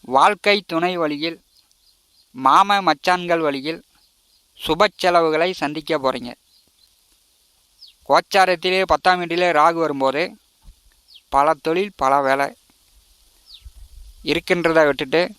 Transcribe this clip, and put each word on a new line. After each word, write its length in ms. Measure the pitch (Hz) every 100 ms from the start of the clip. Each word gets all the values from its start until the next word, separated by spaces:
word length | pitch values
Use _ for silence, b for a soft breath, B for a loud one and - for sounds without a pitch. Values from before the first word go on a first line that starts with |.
| - 131
வாழ்க்கை 400 | 175 202 208 208 196
துணை 200 | 165 175 180
வழியில், 360 | 156 147 160 165 _ _ _ _ _ _ _ _ _
மாம 460 | 131 131 160 196 202 180
மச்சான்கள் 540 | 151 - 180 175 170 156
வழியில் 340 | 139 143 170 _ _ _ _ _ _ _ -
சுப 240 | - 160 208 -
செலவுகளை 480 | 185 175 160 156 180 185
சந்திக்க 360 | 143 151 147 156
போறீங்க. 260 | 131 127 120 - _ _ _ _ _ _ _ _ _ _ _ _ _ _ - _ -
கோச்சாரத்திலே 760 | 151 - 196 185 175 185 185 185
பத்தாம் 280 | 151 190 180
வீட்டிலே 280 | 170 170 180 151
ராகு 200 | 160 165 156
வரும்போது 360 | 139 135 139 185 220 _ _ - _ _ _ _ - _
பல 140 | 139 147 156 160
தொழில், 260 | 170 202 -
பல 100 | 135 139 135
வேலை 200 | 139 143 - _ _ _ _ _ _ _ _ _ - - - - - - - 160
இருக்கின்றதை 520 | 170 - 180 165 160 151
விட்டுட்டு 340 | 135 139 156 180